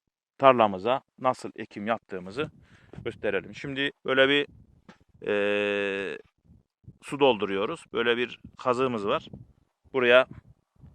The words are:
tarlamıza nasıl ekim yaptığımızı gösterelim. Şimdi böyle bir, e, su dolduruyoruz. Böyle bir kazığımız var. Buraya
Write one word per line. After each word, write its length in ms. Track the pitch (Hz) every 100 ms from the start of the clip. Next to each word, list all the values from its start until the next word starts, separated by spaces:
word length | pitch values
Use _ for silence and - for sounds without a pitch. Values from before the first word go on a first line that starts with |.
| _ _ _ -
tarlamıza 640 | 135 123 110 95 101 131 - _
nasıl 340 | 127 127 104 -
ekim 320 | 113 - 104
yaptığımızı 640 | 110 - 95 90 110 156 - - - _ - -
gösterelim. 500 | - 107 95 87 107
Şimdi 360 | 147 135 139 - -
böyle 240 | 131 135
bir, 180 | 143 143 - - _ - - _ _ -
e, 920 | 104 101 104 104 101 101 98 95 71 - _ _ - _ _ - -
su 160 | - 143
dolduruyoruz. 680 | 139 110 98 98 107 165 -
Böyle 240 | - 117 120
bir 220 | 120 120 - -
kazığımız 500 | 131 120 131 117 101
var. 200 | 147 - - - _ _ _ _
Buraya 340 | 131 123 123 - - - - _ _ -